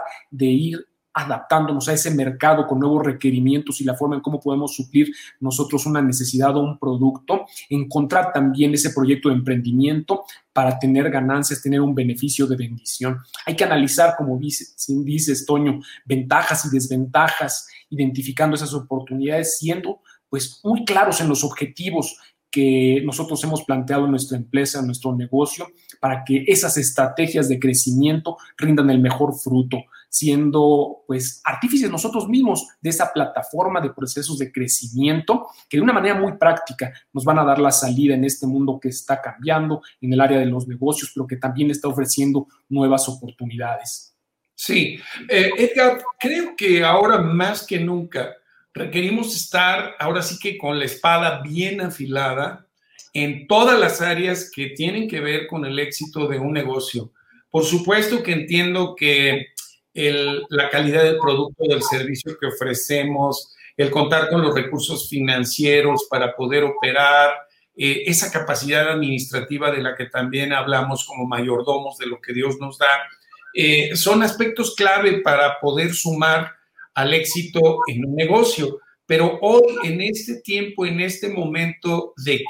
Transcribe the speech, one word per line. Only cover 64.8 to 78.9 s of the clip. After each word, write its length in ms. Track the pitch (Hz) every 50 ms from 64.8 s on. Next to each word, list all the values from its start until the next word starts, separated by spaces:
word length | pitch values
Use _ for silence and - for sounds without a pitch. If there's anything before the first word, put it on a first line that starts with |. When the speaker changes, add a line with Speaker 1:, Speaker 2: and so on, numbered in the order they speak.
| - - 156 123 - -
Speaker 2:
financieros 1000 | 147 139 135 131 131 127 123 120 - - 151 143 147 147 143 147 139 - - -
para 240 | 131 127 127 120 -
poder 300 | - 131 123 139 147 147
operar, 640 | 139 143 139 135 131 127 139 143 143 143 143 143 143 143 - - _ _ _ _ _ _
eh, 260 | - 139 139 139 139 -
esa 260 | 180 170 - - 180
capacidad 580 | - 165 160 160 143 - 135 143 147 151 151 156
administrativa 800 | 160 156 151 135 135 123 131 - 127 127 117 - 147 143 147 147
de 100 | 143 135
la 140 | 131 131 123
que 120 | - 123
también 460 | - - 127 127 127 131 139 139 139
hablamos 520 | 143 135 131 139 139 131 131 131 135 139 -
como 240 | - - 127 127 127
mayordomos 680 | 123 120 123 127 120 120 120 143 139 135 135 135 - -
de 80 | 127
lo 140 | 120 120 120
que 120 | - -
Dios 240 | 123 123 131 139 135 135
nos 180 | 139 139 135
da, 120 | - 147 139 143 139 - - - _ _ _ - - - - -
eh, 400 | 165 160 151 151 151 147 147 165
son 300 | 165 - 190 214 220 220
aspectos 500 | 208 - - 226 226 220 - 233 - -
clave 460 | - 202 190 196 202 202 196 180 -
para 400 | - 151 143 143 143 143 - -
poder 340 | - 143 139 151 165 170 170
sumar 560 | - - 170 156 156 156 160 160 165 165 160 - _ _ _ _ - - _ -
al 200 | 139 135 143 160
éxito 640 | 160 160 - - 175 170 - - 165 160 160 160 - -
en 180 | - 123 120 135
un 120 | 139 143
negocio. 640 | 156 160 160 190 233 233 - - 165 147 135 - - _ _